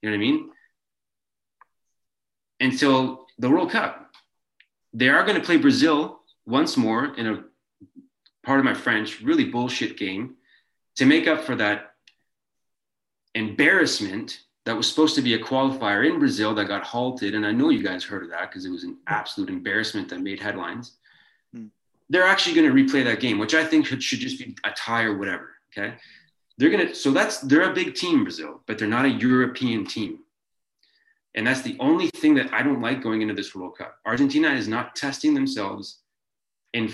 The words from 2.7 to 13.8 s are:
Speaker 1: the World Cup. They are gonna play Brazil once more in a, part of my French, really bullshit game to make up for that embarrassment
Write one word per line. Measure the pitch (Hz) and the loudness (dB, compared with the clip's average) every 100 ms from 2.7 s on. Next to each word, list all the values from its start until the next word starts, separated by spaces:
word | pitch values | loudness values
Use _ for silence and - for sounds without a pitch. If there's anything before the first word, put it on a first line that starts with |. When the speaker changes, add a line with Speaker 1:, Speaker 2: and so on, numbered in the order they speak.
| 131 143 131 127 - - - | 2 4 4 2 -4 -18 -4
Speaker 1:
the | 123 | 2
World | 160 170 | 2 2
Cup. | 226 - - - _ _ _ _ _ _ _ _ | -2 -4 -6 -18 _ _ _ _ _ _ _ _
They | 113 127 | 0 4
are | 160 208 | 4 4
gonna | 202 | 0
play | - 160 | 4 6
Brazil | 143 127 160 151 170 - _ _ 107 | 6 6 4 4 0 -8 _ _ -2
once | 131 156 - | 0 2 2
more | 110 113 139 120 | 2 0 -2 -4
in | 110 | -4
a, | 98 - _ _ _ - - - _ _ _ | -4 -10 _ _ _ -20 -20 -20 _ _ _
part | - 135 | 0 2
of | 131 | 2
my | |
French, | - 127 110 104 - | 0 -2 -2 -2 -4
really | 120 160 - | 0 2 2
bullshit | 120 127 - 117 - | -2 -4 -4 -6 -6
game | 101 95 127 - _ _ _ _ _ - | -8 -6 -8 -12 _ _ _ _ _ 2
to | 131 | 4
make | 160 165 | 4 4
up | 156 | 0
for | - 117 | -2 -2
that | 104 101 - _ _ _ _ _ _ _ _ _ _ _ _ _ _ 110 | 0 -2 -6 _ _ _ _ _ _ _ _ _ _ _ _ _ _ -6
embarrassment | 107 104 147 190 | -4 2 4 4